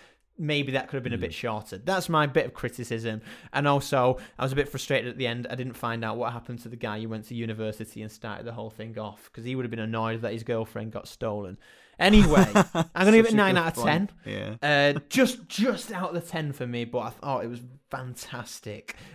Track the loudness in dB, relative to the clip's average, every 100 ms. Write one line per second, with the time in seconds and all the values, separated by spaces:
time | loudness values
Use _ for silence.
0 | -20 _ _ -8 -2 0 0 -2 -4 -6
1 | -4 -4 -6 -6 -6 -6 -8 -10 -4 -2
2 | 0 2 2 2 -2 -4 -8 -8 -6 -4
3 | -4 -6 -10 -18 -8 0 2 2 2 2
4 | 4 2 -4 -6 -2 -2 -2 -6 -2 -2
5 | -2 -4 -4 -4 -6 -8 -8 -6 -6 -4
6 | -4 -4 -6 -6 -10 -12 -12 -10 -8 -6
7 | -6 -8 -8 -8 -6 -4 -6 -6 -10 -12
8 | -14 -12 -12 -10 -12 -12 -12 -12 -12 -10
9 | -10 -12 -18 -12 -6 -4 -4 -4 -4 -2
10 | -2 -2 -4 -6 -4 -4 -4 -8 -10 -10
11 | -12 -8 -6 -6 -8 -12 -20 -20 _ 0
12 | 8 10 10 8 8 6 4 2 -2 2
13 | 8 8 8 6 4 4 2 0 2 2
14 | 0 -6 -10 -6 -6 -4 2 4 4 2
15 | 0 4 4 4 -8 0 0 0 -4 -6
16 | -4 -4 -6 -4 -4 -6 -6 -4 -4 -4
17 | -6 -8 -4 -4 -4 -8 -14 -20 _ -10
18 | -10 -12 -12 -12 -12 -14 -14 -12 -14 -16
19 | -20